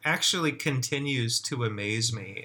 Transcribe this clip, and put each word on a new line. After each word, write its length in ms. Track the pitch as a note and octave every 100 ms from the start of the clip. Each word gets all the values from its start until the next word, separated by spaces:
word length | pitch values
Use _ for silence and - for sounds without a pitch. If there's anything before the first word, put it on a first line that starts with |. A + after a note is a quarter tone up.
actually 480 | D3+ F3 - F#3 D#3+
continues 880 | C3+ D#3+ C3+ B2 C#3+ C#3+ C3+ A2+ A#2+
to 240 | - C3
amaze 480 | A#2 G#2 G2+ A2 A#2
me 300 | A2+ F#2+ G2